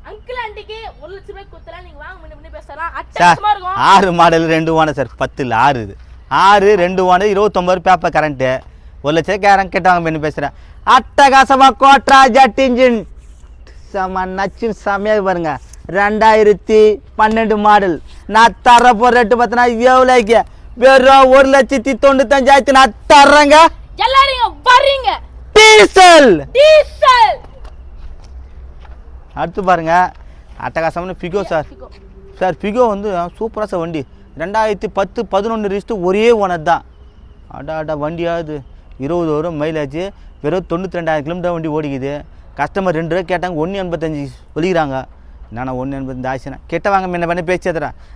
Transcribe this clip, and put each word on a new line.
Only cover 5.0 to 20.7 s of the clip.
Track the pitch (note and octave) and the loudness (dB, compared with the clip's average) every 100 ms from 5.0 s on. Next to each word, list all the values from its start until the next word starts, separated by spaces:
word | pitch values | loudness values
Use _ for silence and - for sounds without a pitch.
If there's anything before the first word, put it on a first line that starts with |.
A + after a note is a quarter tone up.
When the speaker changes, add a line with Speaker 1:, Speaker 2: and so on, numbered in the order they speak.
Speaker 2:
சார், | B2 - | -8 -8
பத்து | C3 - | -10 -8
இல்ல, | B2+ A2+ C3+ | -4 0 0
ஆறு | C3 G2+ | 0 -8
இது. | - - - - C#3+ F#3+ | -16 -20 -20 -6 0 4
ஆறு, | G#3 G3 G#3 | 4 4 2
ரெண்டு | F3 F#3+ F#3 | 0 -2 0
ஓனர், | F3+ G#3+ | 0 0
இருபத்தொன்பது | F#3+ G#3 F#3+ F3+ F#3 F#3+ | 0 -2 -2 -2 -2 0
பேப்பர் | F3+ F3 D#3+ | 0 0 -2
கரண்ட்டு. | D3+ C3+ B2+ C3 - - - - | -4 -4 -4 -4 -10 -20 -20 -10
ஒரு | C#3 E3 | -4 -4
லட்சம் | D3+ G3+ | -4 -2
கேக்குறாங்க, | G3+ G3 F#3+ G3 | 2 0 0 -2
கிட்ட | F3+ | 0
வாங்க, | F3 E3 | 0 -2
முன்ன | D#3 D3+ | -6 -8
பேசுறேன். | D3+ C#3+ - - - - B3+ | -8 -10 -12 -20 -10 0 0
அட்டகாசமா | - - C#4 C4+ C4+ C4+ C4+ C4 | 0 2 4 4 2 4 2 2
கோட்ரா | C4+ C#4 - C4+ C4+ C4 | -2 -2 2 4 4 4
ஜெட் | C4 - C4+ | 2 2 -2
இன்ஜின், | B3 B3+ A#3 - - - - - - - - - | 2 0 0 -8 -20 -20 -20 -20 -20 -20 -20 -14
செம | G3+ F#3 F#3 F#3 F#3+ | -10 -8 -6 -8 -6
நச்சு, | G3 - A#3 G3+ | -8 -6 -8 -6
செமையா | G#3 G3+ G#3 G#3+ F#3+ | -6 -4 -2 -2 -2
பாருங்க. | F3 D#3+ C3+ - - - F3 | -4 -6 -8 -14 -20 -8 -4
ரெண்டாயிரத்தி | G3+ G#3+ A3 A3 G#3 G3+ - G#3+ G#3+ G3+ - - | -2 2 2 4 2 0 0 2 4 0 -10 -2
பன்னெண்டு | G#3+ A3 A3 G#3+ | -2 0 -2 0
மாடல். | G#3 G#3 G3 D3+ - - - | 2 2 2 -6 -10 -20 -4
நான் | G#3+ A#3 - B3+ | 2 2 2 2
தர | A#3+ B3 G#3+ | 4 4 2
போற | B3 B3 | 2 2
ரேட்டு | A3 A#3 | 0 0
பார்த்தீங்கன்னா | A#3+ A#3+ B3 A3+ B3 | 0 0 -2 0 2
எவ்வளோக்கு? | B3+ B3+ B3+ G#3 A3 E3+ - - | 4 4 2 2 0 0 -14 -20